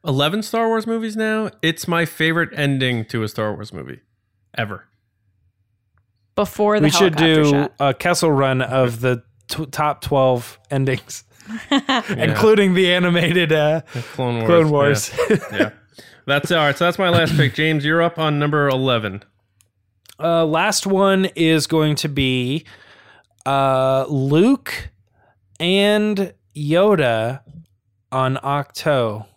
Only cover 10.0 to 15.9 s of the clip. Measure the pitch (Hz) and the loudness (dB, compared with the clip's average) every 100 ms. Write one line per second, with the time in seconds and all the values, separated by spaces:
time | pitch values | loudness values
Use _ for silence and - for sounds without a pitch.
10 | - 139 131 123 117 - _ 139 135 131 | -2 2 2 2 -4 -20 _ -2 -2 -2
11 | - - _ _ - 220 - 277 - 254 | -8 -20 _ _ -14 -14 -2 -2 0 -4
12 | - 156 - - 220 214 196 180 185 180 | -2 -4 -2 2 4 4 4 2 2 2
13 | 180 170 165 175 165 156 151 156 - 127 | 2 2 2 0 2 2 2 0 -4 -12
14 | - - 123 120 113 170 156 147 143 123 | -10 -6 -4 -2 2 4 4 2 2 0
15 | - - 494 208 - 104 - - _ | -4 -4 0 0 -2 -4 -4 -4 _